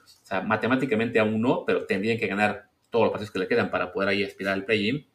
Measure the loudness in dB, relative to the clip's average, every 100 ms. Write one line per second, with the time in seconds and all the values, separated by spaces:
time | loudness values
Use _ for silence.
0 | _ -20 -6 -4 0 0 2 0 2 0
1 | 2 2 2 2 2 0 0 -2 0 -2
2 | 0 -2 -2 0 0 -2 -12 _ -2 2
3 | 2 0 -6 -4 0 0 2 -2 -2 -2
4 | 0 0 -2 -4 -4 -2 0 0 0 -4
5 | -8